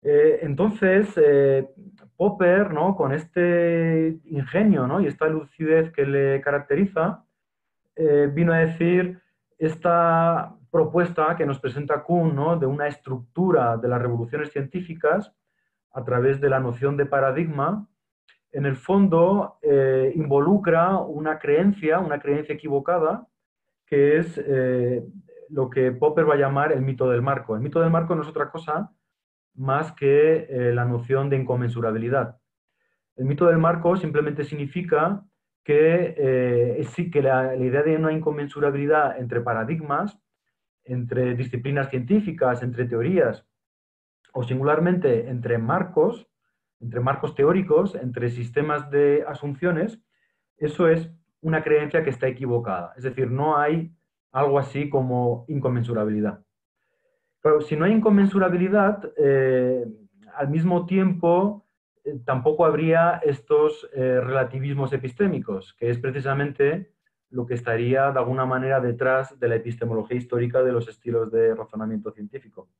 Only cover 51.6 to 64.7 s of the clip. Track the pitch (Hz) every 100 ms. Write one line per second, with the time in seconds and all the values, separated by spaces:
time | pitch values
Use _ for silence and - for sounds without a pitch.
51.6 | 156 151 147 165 156 123 135 123 131 120
52.6 | 117 92 85 - 127 127 123 127 147 151
53.6 | 147 165 165 _ _ _ _ 131 143 139
54.6 | 135 139 147 139 127 123 120 120 - 143
55.6 | 135 123 117 113 107 107 104 - _ _
56.6 | _ _ _ _ _ _ _ _ 151 151
57.6 | 147 151 170 220 214 202 196 196 185 175
58.6 | 185 208 196 208 156 - 143 135 131 127
59.6 | 127 127 117 110 _ _ 104 - 139 156
60.6 | 170 175 175 190 190 185 170 175 196 208
61.6 | _ _ _ _ 147 139 - 131 135 151
62.6 | 165 151 160 165 170 170 151 139 - 151
63.6 | 151 151 - 135 127 127 123 135 123 135
64.6 | 135